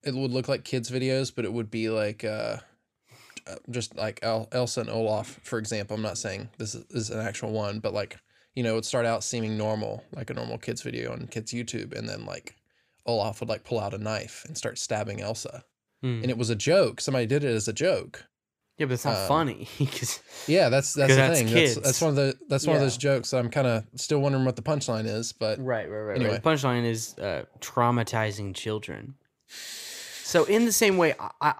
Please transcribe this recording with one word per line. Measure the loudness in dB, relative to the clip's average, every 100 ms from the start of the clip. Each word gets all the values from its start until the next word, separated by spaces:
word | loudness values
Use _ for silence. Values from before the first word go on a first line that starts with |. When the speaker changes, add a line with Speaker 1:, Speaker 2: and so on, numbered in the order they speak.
Speaker 1:
it | -6
would | -2 -2
look | -2 -2
like | -2
kids' | -2 -4 -2
videos, | -2 0 0 0 -2
but | -2
it |
would | -2 -4
be, | -2 0
like, | 2 0 -2
uh, | -6 -4 -4 -6 -10 _ _ _ _ -20 -20 -20 -16
uh, | -16 -8
just, | -6 -6 -4
like, | -6 -4
El-, | -2 -2 -2
Elsa | -2 0 -2
and | -4
Olaf, | -2 0 0 -4 -12
for | -6 -6
example. | -4 -6 -4 -4
I'm |
not | -4 -4
saying | -6 -8 -10 -10
this | -8 -8
is, | -6
is | -6 -4
an | -4 -4
actual | -6 -4
one, | -4 -4 -4
but, | -4
like, | -4 -6 -10 _ _ _ -4
you |
know, | 0
it | 0
would | 0
start | 0 2
out | 0
seeming | -2 -4 -2 -2
normal, | 0 -2 -4 -8 -10
like | -12 -8
a |
normal | -8 -6 -8
kids' | -6 -6
video | -6 -6 -6
on | -8 -8
kids' | -10 -8
YouTube, | -8 -6 -8 -8 -8
and | -8
then, | -8 -10
like, | -12 -14 -20 _ _ _ _ -2
Olaf | 0 0 -4
would, | -6
like, | -6
pull | -2 -4
out | -2
a | -4
knife | -4 -4 -6 -14 -14
and | -8
start | -8 -6
stabbing | -4 -2 -4 -6
Elsa. | -6 -6 -8 -12 -20 _ _ _
Speaker 2:
Hmm. | -4 -2
Speaker 1:
And | -2
it | 0
was | 0
a | 0
joke. | 4 4 4 0
Somebody | -2 0 2
did | 2
it | 2 0
as | 0
a |
joke. | 0 2 2 -2 -14 -20 _ _ _ _ _
Speaker 2:
Yeah, | -2
but | 0
it's | 0
not | 0
Speaker 1:
Um, | 2
Speaker 2:
funny, | 2 2 -2 -10
<laughs> | -2
'cause | -2 0 -6 -6 -10 -12 2
Speaker 1:
Yeah, | 4 6
that's, | 4 2
that's | 2 8
Speaker 2:
'cause | 8
Speaker 1:
the |
Speaker 2:
that's | 8 6
Speaker 1:
thing. | 6
That's, | 6 6 4
that's | 2 2
Speaker 2:
kids. |
Speaker 1:
one | 4
of | 4
the, | 4 0 -2
that's | 0 4
one | 4
of |
those | 4 2
Speaker 2:
Yeah. | 2 2
Speaker 1:
jokes | 2
that | 0
I'm | 2
kinda | 2 2 2 -2 -10
still | 0 2
wondering | 4 4
what | 2 0
the |
punchline | -2 -2 0 -2 0
is, | -2 -4
but | -2 -2 -2
Speaker 2:
Right, | 0 -2 -2
right, | -6
right, | -2 0
Speaker 1:
anyway. | 2
Speaker 2:
right. | 2
The | 4
punchline | 4 4 2
is, | 2 0 -4 -6
uh, | -4 -4 -6 -14
traumatizing | -4 2 4 4 2 0 -2 -2 -6
children. | -6 -6 -6 -6 -10 -12 -16 _ _ _
So | -16 -14 -14 -12 -14 -14 -12 0 4
in | 6 6 4
the |
same | 6 4 6
way, | 4 2
I, | -6 0
I, | 0 2